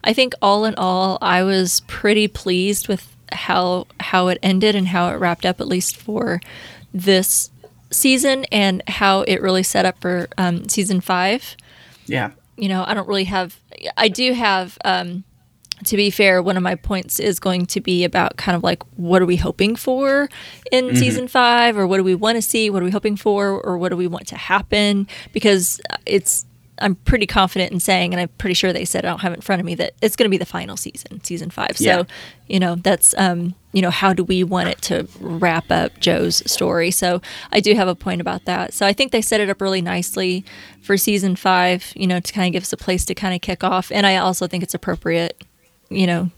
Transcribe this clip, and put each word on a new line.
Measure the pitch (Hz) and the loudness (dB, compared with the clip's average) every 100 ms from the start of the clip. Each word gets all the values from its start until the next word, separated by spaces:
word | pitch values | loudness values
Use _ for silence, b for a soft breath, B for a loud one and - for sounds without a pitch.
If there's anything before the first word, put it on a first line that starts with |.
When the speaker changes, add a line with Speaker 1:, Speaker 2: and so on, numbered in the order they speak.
| - | 0
Speaker 1:
I | |
think | 226 254 - | 2 0 2
all | 196 202 | 2 4
in | 220 - | 2 0
all, | 185 185 190 185 | 0 2 0 0
I | 180 180 | 2 2
was | 190 190 185 - | 4 2 2 -2
pretty | - - 208 208 214 | -4 -2 2 2 2
pleased | - 196 180 190 208 - | -2 -2 0 0 -2 -2
with | 190 - - - | -6 -6 -20 -14
how, | - - - 180 180 - - | -10 -2 0 0 -2 -6 -12
how | - 185 180 | -2 2 2
it | 180 | 0
ended | 185 190 214 | 2 4 4
and | 208 185 | 2 0
how | 180 175 | 0 0
it | - | 0
wrapped | 180 170 180 | -2 0 -2
up, | 185 | -2
at | - | -2
least | 180 - - | -2 -2 -6
for | - 214 247 175 B B B B B | -6 -4 -2 -4 B B B B B
this | 190 185 185 190 - - - - _ _ | -4 2 2 2 -2 -4 -12 -20 _ _
season, | - 269 262 277 269 262 | 0 2 4 2 0 0
and | 214 196 185 - | 0 2 0 -4
how | 190 196 196 | 0 2 2
it | - 190 | 2 0
really | 190 185 | 2 0
set | 190 202 185 | 0 2 0
up | - | 0
for, | 180 180 - - | -4 -4 -4 -2
um, | 180 170 - | -2 -2 -2
season | - 196 185 | -2 0 -2
five. | - 180 185 233 - - b b b b - | 0 0 0 -2 -4 -18 b b b b -6
Speaker 2:
Yeah. | 131 107 - _ - | -4 -4 -8 _ -6
Speaker 1:
You | 196 | -4
know, | 185 - | -2 -2
I | |
don't | 214 185 | -4 0
really | 196 190 | -2 0
have, | 196 180 - _ - - - | -2 -4 -10 _ -12 -8 2
I | 220 | 2
do | 196 254 | 2 0
have, | 247 220 190 185 - - | 2 2 0 -2 -4 -2
um, | 185 180 180 - _ _ _ _ - | -2 -2 -8 -10 _ _ _ _ -8
to | - 202 | -2 2
be | 202 | 2
fair, | 190 196 185 | 4 4 4
one | 180 185 | 2 0
of | |
my | 180 180 | 0 -2
points | - 190 180 - | -4 -6 -4 -2
is | 208 180 | -2 -2
going | 190 180 180 | -2 -2 -2
to | 196 | -2
be | - 180 175 | 0 0 2
about | 185 175 - | 2 0 -2
kind | - 175 | -2 0
of, | |
like, | 175 175 - - | 0 -2 -8 -8
what | 170 185 | 2 4
are | 180 | 4
we | 180 | 2
hoping | 170 - 202 233 | 0 0 -2 0
for | - 254 269 277 285 B B B - | -2 0 2 0 -2 B B B 0
in | 254 254 | 0 2
Speaker 2:
Mm-hmm. | 247 | 2
Speaker 1:
season | 254 - 254 | 2 0 0
five, | - 240 240 240 214 | 2 4 6 4 4
or | 185 | 2
what | 190 | 2
do | 185 | 2
we | 185 | 2
wanna | 214 233 | 2 0
see, | 220 226 220 | 0 0 2
what | 196 | 0
are | 180 | 0
we | |
hoping | 202 214 208 | 0 -2 0
for, | 220 202 202 196 | 0 2 0 -2
or | - 180 | -2 -2
what | 180 | -2
do | 175 | -2
we | 180 | -2
want | 170 - | -4 -10
to | 175 | -14
happen? | - 190 - 208 208 202 202 B B | 0 0 2 2 2 2 -2 B B
Because | 214 214 196 180 - - - - | 0 4 4 2 -4 -8 -10 0
it's, | 202 - - - _ _ - | 0 0 -4 -6 _ _ -2
I'm | 202 180 | -2 0
pretty | - 247 - | 2 2 2
confident | 214 185 196 175 | 2 2 0 -2
in | 180 | -2
saying, | 190 185 180 | 0 2 2
and | 180 | -2
I'm | 175 _ | -4 _
pretty | 196 - | -2 0
sure | 185 | 0
they | 175 | 0
said, | 180 180 180 | -2 -4 -4
I | |
don't | 175 | -4
have | 190 | -4
it | 170 | -6
in | |
front | - 190 | -4 -2
of | 170 | -2
me, | 170 | -4
that | - _ | -6 _
it's | 214 - | -2 2
gonna | 220 | 2
be | 190 | 2
the | 180 | -2
final | 175 180 - | -8 -10 -10
season, | - - - 214 | -12 -14 -18 -14
season | - 175 165 | -10 -8 -8
five. | - - - | -6 -6 0
So, | |
Speaker 2:
Yeah. | - 180 180 B B B - | 2 2 -2 B B B -2
Speaker 1:
you | 190 | 0
know, | 180 170 | 0 0
that's, | 180 175 - - | 0 4 2 4
um, | 190 175 175 185 _ | 2 0 -4 -6 _
you | 190 | 0
know, | 180 | 0
how | - 196 | 2 2
do | 180 | 2
we | 175 185 | 0 0
want | 180 180 175 | 2 0 -2
it | - | -4
to | - 175 - - | -4 -4 -4 -10
wrap | 180 165 175 165 - | -8 0 0 0 0
up | 170 160 - | 0 0 -2
Joe's | 175 165 175 170 - | 0 2 0 -2 -2
story? | - 180 175 170 | -2 0 0 0
So | 185 180 180 B B B | 0 0 -2 B B B
I | - | 0
do | 202 208 | 2 2
have | 185 | 2
a | 175 | -2
point | 190 180 | -4 -4
about | 175 180 - | -4 -6 -4
that. | 180 180 | -4 -4
So | - 202 | 0 0
I | |
think | 202 262 | 2 0
they | 233 | 0
set | 220 220 | 0 0
it | 202 | 0
up | 196 | -2
really | 190 190 | -2 -2
nicely | 175 180 175 - 185 180 - B B B | -2 -4 -4 -4 -2 -2 -6 B B B
for | - 196 | 0 0
season | - 202 190 185 | 2 2 0 0
five, | 190 185 180 180 - - | 2 4 4 0 -4 -4
you | 190 | 0
know, | 180 | 0
to | - | -2
kinda | 208 180 | -2 0
give | 175 | -2
us | 185 | -6
a | - | -6
place | - 180 - | -2 -2 -2
to | 185 | -4
kinda | 196 180 | -4 -4
kick | - 180 | -4 -4
off. | 185 185 - | 0 -2 -2
And | 208 196 | 2 2
I | 190 | 2
also | 185 185 180 | 0 0 -4
think | 180 | -4
it's | 180 | -4
appropriate, | 175 - 175 170 165 170 - - _ _ _ _ | -6 -6 -4 -2 -2 -2 -8 -20 _ _ _ _
you | 185 185 | 0 2
know | 170 180 | 2 -2